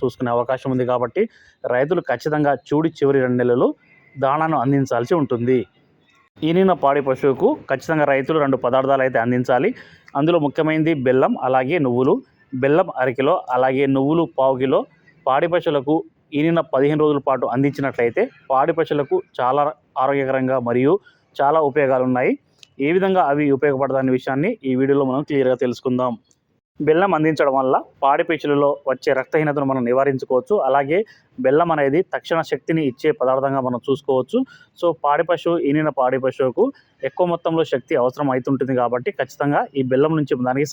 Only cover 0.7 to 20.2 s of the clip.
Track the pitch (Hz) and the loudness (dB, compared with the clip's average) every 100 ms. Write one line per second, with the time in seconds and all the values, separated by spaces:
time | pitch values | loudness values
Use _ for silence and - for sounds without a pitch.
0.7 | 127 123 123 120 170 226 - _ _ - | -2 -2 -2 -2 -2 -4 -6 _ _ -2
1.7 | 123 143 175 - 123 160 151 147 135 - | 0 0 -2 -2 -4 -2 0 0 0 -2
2.7 | 147 160 - 139 139 127 123 123 120 220 | -2 -2 0 0 2 2 0 2 2 0
3.7 | 302 _ _ _ 135 135 147 160 151 120 | -2 _ _ _ -4 0 0 0 0 0
4.7 | 139 135 120 120 180 135 120 120 131 - | 0 0 -2 0 0 0 -2 0 0 -2
5.7 | _ _ _ _ _ _ - 156 175 190 | _ _ _ _ _ _ -6 -2 2 2
6.7 | 175 139 143 139 131 143 135 202 302 - | 2 2 2 0 0 0 2 0 0 -4
7.7 | 135 - 156 143 135 135 156 139 131 123 | -6 -2 0 2 2 0 0 0 0 0
8.7 | 131 135 135 131 123 117 123 127 123 180 | 0 2 2 2 0 0 0 0 0 0
9.7 | 262 - - _ - 151 170 143 - 156 | -4 -14 -20 _ -2 0 2 0 -2 -2
10.7 | 156 156 160 127 127 160 240 131 131 131 | 0 0 0 2 2 2 0 0 0 0
11.7 | 175 135 120 135 233 - _ _ 131 135 | -2 0 0 2 0 -4 _ _ -4 2
12.7 | 151 180 131 131 117 135 180 - 127 131 | 2 0 -2 -2 0 0 0 -2 0 0
13.7 | 131 139 135 139 165 160 - 131 135 131 | 0 0 0 0 0 -2 0 0 0 0
14.7 | 160 269 _ _ _ 139 135 170 170 165 | 0 -2 _ _ _ -2 0 0 -2 0
15.7 | 147 131 160 - _ _ 143 160 165 156 | -2 0 -2 -4 _ _ -2 0 0 0
16.7 | 135 143 151 151 143 135 131 123 120 143 | 0 0 2 2 0 -2 -2 -2 0 -2
17.7 | 135 139 123 120 117 247 - - 131 151 | -2 -6 -2 -2 0 -4 -6 -2 0 0
18.7 | 160 156 147 139 185 - - 123 139 147 | 0 -2 -2 -2 -4 -4 -4 0 0 0
19.7 | 156 _ - 131 139 | -4 _ -4 -2 0